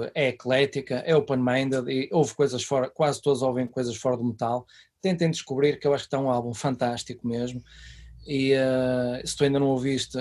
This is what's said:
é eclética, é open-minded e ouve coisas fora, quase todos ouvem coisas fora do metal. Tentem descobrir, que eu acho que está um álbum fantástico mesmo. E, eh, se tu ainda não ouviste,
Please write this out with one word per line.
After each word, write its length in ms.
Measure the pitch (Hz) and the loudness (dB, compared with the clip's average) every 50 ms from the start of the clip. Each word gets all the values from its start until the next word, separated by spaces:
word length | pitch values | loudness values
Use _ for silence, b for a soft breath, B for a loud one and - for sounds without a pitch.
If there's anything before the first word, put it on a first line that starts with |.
| 117 - - | -4 -4 -2
é 140 | 160 139 127 | 0 0 0
eclética, 760 | 123 - - 123 131 135 143 139 - 139 131 - 127 123 - | -2 -2 -2 0 2 4 2 2 0 -4 -4 -4 -4 -4 0
é 80 | 170 160 | 2 4
open-minded 720 | 147 143 - 139 127 123 123 127 131 135 135 135 131 123 139 | 4 4 2 0 0 2 2 2 2 0 0 0 -2 -2 -2
e 180 | 135 131 135 - | -2 -4 -2 0
ouve 220 | - 165 143 123 - | 2 2 2 2 2
coisas 300 | - 143 135 127 117 - | 0 0 0 0 -2 -4
fora, 260 | - 139 131 127 - | -2 0 0 0 -2
quase 320 | - - 156 143 127 - | 0 0 0 0 0 0
todos 200 | - 143 139 123 | 0 0 2 2
ouvem 260 | 135 131 123 127 127 | 2 0 0 0 -2
coisas 280 | 120 - 131 127 120 113 | -2 -4 -4 -4 -4 -4
fora 180 | - - 131 123 | -4 -2 -2 0
do 80 | 120 117 | 0 -2
metal. 420 | 120 110 - 123 113 123 123 b b b b b b b _ | -4 -2 -2 -2 -2 -2 -4 b b b b b b b _
Tentem 280 | - 190 180 170 170 165 | -2 -2 0 2 2 0
descobrir, 480 | - - - - 135 135 143 147 143 | 0 -2 -6 -4 0 2 2 2 2
que 80 | - - | 2 2
eu 80 | 143 143 | 2 2
acho 120 | 135 - | 0 0
que 20 | |
está 120 | - 143 135 | -2 -2 0
um 100 | 139 135 | 0 0
álbum 220 | 123 120 117 120 110 | 0 0 -2 -4 -6
fantástico 760 | - - 139 127 - 127 120 120 113 - - 113 - - | -4 -2 -4 -2 0 -2 -2 -2 -4 -8 -10 -12 -8 -6
mesmo. 340 | 120 117 120 123 123 123 123 B B B B B B B B B B B - - | -4 -2 -2 -4 -4 -6 -10 B B B B B B B B B B B -16 -8
E, 280 | 160 143 135 135 135 135 | -4 -2 0 2 4 4
eh, 680 | 135 131 131 131 127 127 127 127 127 123 123 123 127 - | 4 4 2 2 2 2 0 0 0 0 -2 -4 -6 -6
se 100 | - - | -8 -2
tu 80 | - 143 | 0 2
ainda 160 | 139 139 139 | 2 4 2
não 80 | 139 | 2
ouviste, 500 | 135 135 127 127 139 135 127 - - - 127 | 2 2 2 0 0 -2 -2 -4 -6 -6 -8